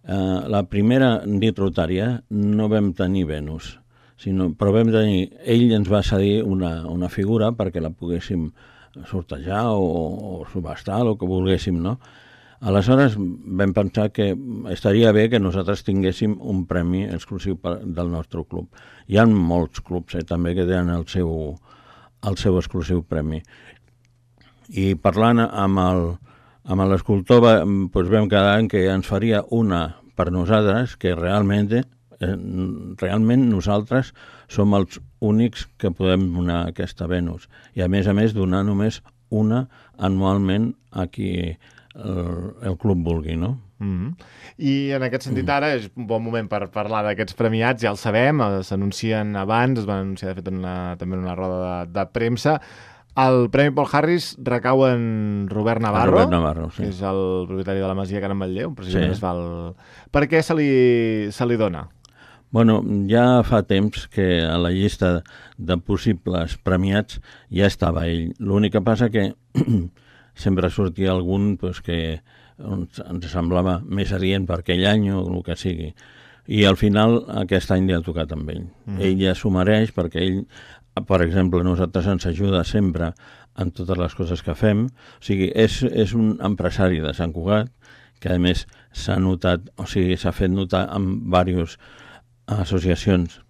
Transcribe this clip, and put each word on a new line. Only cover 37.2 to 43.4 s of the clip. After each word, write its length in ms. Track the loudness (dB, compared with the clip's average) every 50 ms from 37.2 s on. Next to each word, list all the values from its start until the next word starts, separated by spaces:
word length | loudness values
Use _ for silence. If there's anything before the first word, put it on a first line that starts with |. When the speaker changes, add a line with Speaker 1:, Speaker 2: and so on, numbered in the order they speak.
| -2 -4 -6 -10 -14 _ -20 -20 -20 -12 _
Speaker 1:
I 100 | -2 -2
a 60 | 0
més 180 | 0 2 2
a 60 | 2 2
més 220 | 4 2 2 2
donar 260 | 0 0 0 0 0 0
només 380 | 0 0 0 0 -2 -4 -6 _ -20 _ _ _ _
una 360 | -2 0 2 2 0 0 -2 -6 _ -20 -20 _ _
anualment 760 | -4 -2 0 0 2 2 2 2 2 2 2 2 0 0 -2 -4 _ _ _
a 160 | -6 -6 -6
qui 260 | -6 -6 -8 -6 -4 -4 -4
el, 1120 | -4 -6 -8 _ _ -20 _ -20 _ _ -20 -14 -10 -8 -6 -4 -4 -6 -6 -8 -10 -12 -12 -8 -6
el 140 | -6 -6 -2
club 220 | 0 0 0 2 0
vulgui, 320 | -2 -2 -2 -4 -6 -6
no? 220 | -4